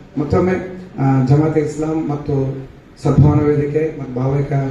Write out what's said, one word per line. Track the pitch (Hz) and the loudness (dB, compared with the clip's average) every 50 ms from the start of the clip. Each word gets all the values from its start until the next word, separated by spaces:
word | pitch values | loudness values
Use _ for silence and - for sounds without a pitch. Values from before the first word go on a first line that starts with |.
| - - - 143 | -20 -8 -6 -6
ಮತ್ತೊಮ್ಮೆ, | 151 - 185 185 180 185 185 - - - - - - - - 135 | -2 0 0 2 2 0 0 -2 -4 -8 -12 -14 -16 -12 -6 -2
ಆ, | 139 135 135 131 123 | 0 2 2 2 2
ಜಮಾತೆ | 127 143 151 156 156 151 156 | 4 4 4 4 2 0 0
ಇಸ್ಲಾಂ | 147 - - 151 156 156 160 160 151 147 | -2 -2 -4 -4 -4 -2 -2 -2 -2 -4
ಮತ್ತು | 143 143 - 151 143 131 131 131 - - - - - - - - - - | -6 -6 -4 -4 -2 -2 -2 -4 -6 -8 -12 -16 -20 -20 -20 -20 -16 -4
ಸದ್ಭಾವನಾ | - 147 135 - 147 147 147 151 | -2 2 4 6 6 6 6 4
ವೇದಿಕೆ | 147 147 147 143 147 143 147 156 160 156 - 143 | 4 2 2 2 0 0 0 -2 -2 -2 -4 -8
ಮತ್ತು | 135 123 123 | -10 -8 -6
ಭಾವೈಕ | 127 131 135 143 143 139 - 143 139 135 135 | -4 -2 0 0 -2 -2 0 -2 -2 -2 -2